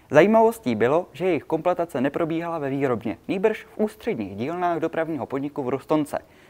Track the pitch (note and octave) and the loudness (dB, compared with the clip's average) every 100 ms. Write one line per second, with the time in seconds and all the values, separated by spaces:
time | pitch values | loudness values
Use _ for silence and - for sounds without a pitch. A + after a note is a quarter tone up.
0 | - C3+ G3 A3+ A3+ A#3 - A2 A#2 D#3+ | 2 6 6 6 4 2 -2 2 4 2
1 | F3 C3+ F#3 D3 - D#3+ F3+ F3 E3+ C3+ | -2 -4 -2 -2 -2 -2 0 -2 -2 -2
2 | C#3 - E3 E3 E3+ E3 C#3 C#3 C#3 A#2 | -2 0 -2 -2 -4 -4 -4 0 0 0
3 | A2+ - - F#3+ G#3+ A3 - - G#3+ - | -4 -6 -6 0 0 -2 -8 -4 -4 -2
4 | B3 C#3+ G2 G2+ C3 F3 F3 E3 D#3+ E3 | -6 -4 -6 -6 -6 -2 -2 0 -2 -2
5 | D#3+ D3+ G#2 C#3 C#3+ D3+ B2 C3 - D3+ | -4 -4 -4 -4 -6 -6 -6 -6 0 0
6 | C#3+ - - - | 0 -6 -10 -18